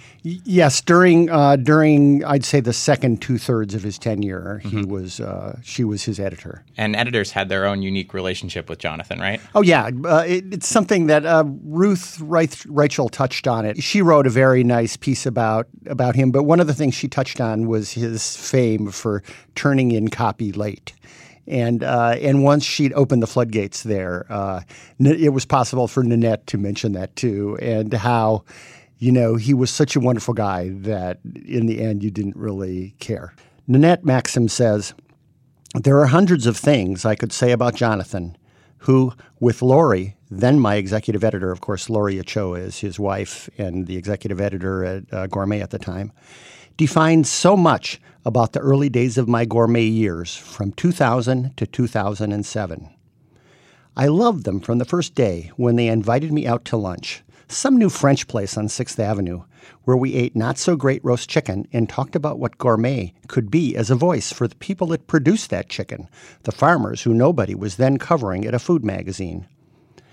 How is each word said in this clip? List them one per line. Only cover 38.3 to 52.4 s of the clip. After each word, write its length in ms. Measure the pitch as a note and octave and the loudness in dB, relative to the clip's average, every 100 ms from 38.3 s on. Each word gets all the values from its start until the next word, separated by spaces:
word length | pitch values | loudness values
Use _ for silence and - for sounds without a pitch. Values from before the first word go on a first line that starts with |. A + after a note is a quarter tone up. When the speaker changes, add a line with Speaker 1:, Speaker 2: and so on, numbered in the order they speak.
| F2 _ _ _ _ | -12 _ _ _ _
Speaker 1:
who, 340 | - C3 B2+ - - _ | 2 2 2 -4 -18 _
with 220 | A#2+ A2 | 0 2
Lori, 540 | B2+ C3+ D#3+ F#2+ F#2+ - _ | 4 6 6 2 -2 -12 _
then 280 | F#2+ A#2+ C#3+ | -2 4 4
my 160 | A2+ G#2 | 4 2
executive 480 | F#2+ G#2+ - G#2 | -2 -4 -2 -2
editor," 280 | A2 G2+ F#2 | 0 -2 -4
of 100 | F2+ | -6
course, 300 | - G2 - | -6 -6 -4
Lori 280 | A2 G2+ F#2+ | -2 -2 -2
Ochoa 380 | F2+ G#2+ F#2+ F2 | -6 -6 -6 -6
is 220 | F#2 - | -10 -10
his 200 | G2+ F#2 | -10 -6
wife 520 | G2+ G2 G2+ - - - | -4 -4 -6 -12 -16 -10
and 260 | F#2+ F2 F2+ | -8 -6 -6
the 120 | F#2 | -8
executive 440 | F#2 G2+ - F#2 | -6 -6 -6 -4
editor 420 | G2+ F#2+ F#2 F#2+ | -4 -4 -4 -4
at, 200 | F#2 F#2+ F#2+ | -4 -8 -10
uh, 140 | G#2 F#2+ | -10 -6
Gourmet 340 | G2 G2 G#2 | -4 -4 -4
at 80 | F#2+ | -6
the 80 | G2 | -10
time, 340 | - F2+ G2+ - _ - - - - - | -10 -10 -10 -14 _ -20 -20 -20 -12 0
defined 520 | D3 D#3+ D#3+ E3 C#3 | 2 4 4 4 2
so 280 | - F3 G3+ | 2 4 4
much 460 | E3 B2 - - _ _ B2 | 4 2 -2 -12 _ _ -4
about 280 | A#2 A2+ | 0 0
the 60 | C#3+ | 0
early 280 | C#3 C#3 C#3+ | 2 2 2
days 280 | B2 B2+ A#2 | 0 0 0
of 80 | A#2 | 0
my 180 | A#2 A#2 | 0 0
gourmet 400 | A2+ A2+ A#2 A2+ | 2 2 4 2
years 500 | A2 G#2+ E2+ F2 - | 2 0 -2 -8 -12
from 360 | - - G2+ | -16 -8 -6
two 200 | - F3 | -2 -2
thousand 640 | F3 C3 B2 A#2+ C3 C3 - | 2 2 2 0 -2 -2 -6
to 100 | A2 | -6
two 180 | - A#2+ | -2 -2
thousand 460 | A2 G2+ G#2 G#2+ | -2 -4 -2 -4
and 160 | G#2 | -4